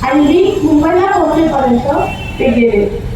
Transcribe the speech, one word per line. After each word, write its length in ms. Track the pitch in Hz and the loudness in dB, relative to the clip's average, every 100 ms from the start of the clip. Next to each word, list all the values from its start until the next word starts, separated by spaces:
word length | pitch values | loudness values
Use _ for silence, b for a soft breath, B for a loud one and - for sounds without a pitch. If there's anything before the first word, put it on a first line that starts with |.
आणि 160 | 254 285 | 0 2
मी 400 | 285 339 403 - | 2 4 2 0
मुंबईला 440 | 311 302 320 359 392 | 0 2 2 0 0
पोहोचेपर्यंत 1000 | 392 320 330 320 269 262 240 247 302 - - - - | 0 0 0 0 0 0 0 0 -2 -4 -6 -10 -2
ते 80 | 254 | 0
गेले. 560 | 226 233 202 202 - - | 2 2 2 -2 -4 -8